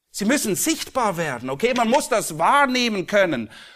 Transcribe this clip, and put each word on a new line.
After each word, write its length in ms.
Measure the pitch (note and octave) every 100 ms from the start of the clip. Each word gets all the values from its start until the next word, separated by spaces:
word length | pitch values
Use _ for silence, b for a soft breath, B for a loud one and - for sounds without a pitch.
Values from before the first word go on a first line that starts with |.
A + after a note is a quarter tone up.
| _
Sie 160 | - G#3
müssen 300 | D4 G#3+ F3+
sichtbar 600 | D#4 D#4+ - C4 A3 E3+
werden, 320 | D#3+ A#2+ B2+
okay? 240 | C#3 A#3+
Man 140 | B3 A3
muss 220 | A#3+ -
das 280 | A3 D#3 D#3
wahrnehmen 680 | F3+ C#4 C4+ B3+ A#3+ G3+ D#3+
können. 440 | G3+ F#3 B2 G#2+ B B